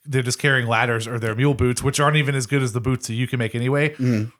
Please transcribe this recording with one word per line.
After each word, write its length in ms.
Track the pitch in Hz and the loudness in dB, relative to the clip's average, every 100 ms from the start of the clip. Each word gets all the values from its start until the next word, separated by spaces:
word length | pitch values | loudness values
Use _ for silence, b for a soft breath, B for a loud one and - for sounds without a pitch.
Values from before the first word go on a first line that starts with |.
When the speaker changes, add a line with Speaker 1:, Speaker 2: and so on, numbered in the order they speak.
Speaker 1:
they're 160 | - 131 | -4 -2
just 160 | 123 - | -2 0
carrying 300 | 147 131 117 | 2 2 2
ladders 380 | 113 123 117 113 | 2 2 0 -2
or 120 | 117 | -4
they're 160 | 113 | -2
mule 200 | 110 143 | 2 2
boots, 280 | 127 123 120 | 4 2 0
which 160 | 135 131 | -2 0
aren't 200 | 147 151 | 2 2
even 160 | 143 | 0
as 120 | 135 117 | -2 -2
good 160 | 143 | 0
as 120 | 131 | 0
the 60 | 113 | -2
boots 260 | 123 127 - | -2 -2 -2
that 80 | |
you 120 | 113 127 | -4 -4
can 120 | 123 | -2
make 160 | 113 | -4
anyway. 340 | 117 123 139 151 | -2 -2 0 0
Speaker 2:
Mm-hmm. 340 | 151 127 113 110 - | 0 0 0 -2 -8